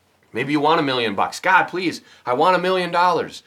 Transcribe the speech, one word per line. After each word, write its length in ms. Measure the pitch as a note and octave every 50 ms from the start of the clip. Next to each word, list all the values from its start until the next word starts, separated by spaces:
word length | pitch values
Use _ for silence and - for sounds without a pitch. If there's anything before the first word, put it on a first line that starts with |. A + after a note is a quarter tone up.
| _ _ _ _ _ _ -
Maybe 180 | A2 C3+ C#3
you 80 | D3 D3
want 200 | C#3 D3+ E3 E3+
a 40 | D3
million 320 | C#3 B2+ B2 A#2 G#2+ G2
bucks. 240 | G2+ F2+ - - -
"God, 240 | - F3+ F#3+ F3 D3+
please, 380 | - - F3+ F#3+ D#3 A2+ - - - - - _
I 80 | A#2+ B2
want 220 | C3 D#3+ F#3 F#3
a 60 | F3
million 300 | F3+ F#3 F#3 F#3 F3+ E3+
dollars." 520 | - E3+ F3+ F3+ E3+ C#3 F#2+ D#2+ - - -